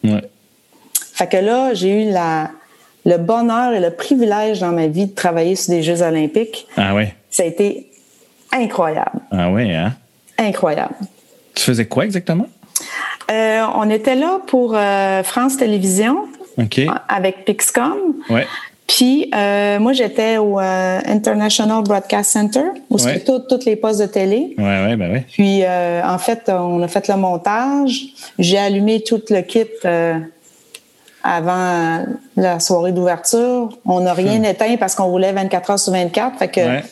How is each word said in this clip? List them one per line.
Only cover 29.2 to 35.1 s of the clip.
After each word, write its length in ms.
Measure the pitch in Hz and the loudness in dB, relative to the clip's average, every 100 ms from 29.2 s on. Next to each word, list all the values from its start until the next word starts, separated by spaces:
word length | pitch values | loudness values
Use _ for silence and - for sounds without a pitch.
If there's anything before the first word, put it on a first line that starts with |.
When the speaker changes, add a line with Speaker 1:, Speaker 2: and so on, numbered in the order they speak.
| 220 | 2
Speaker 2:
le 140 | 220 | 0
kit, 240 | 220 233 220 - | 2 0 0 -2
euh, 340 | 180 170 170 160 160 - _ _ _ - _ _ _ - | -2 0 0 -2 -6 -18 _ _ _ -20 _ _ _ -8
avant 800 | - 175 165 180 180 175 165 165 - - - - | -2 -2 0 0 0 0 0 -2 -4 -8 -6 0
la 220 | 185 170 | 0 0
soirée 320 | - 175 175 | 0 0 2
d'ouverture. 800 | 180 180 170 - 233 247 247 233 - | 0 0 0 0 0 2 0 -4 -6
On 160 | - 180 | -2 2
n'a 120 | 180 | 2
rien 280 | 175 190 220 | 2 2 2
Speaker 1:
Hmm. 40 | |
Speaker 2:
éteint 320 | 214 185 226 240 | 2 0 0 0
parce 160 | 190 | 0
qu'on 100 | - | 0
roulait 280 | 185 | 0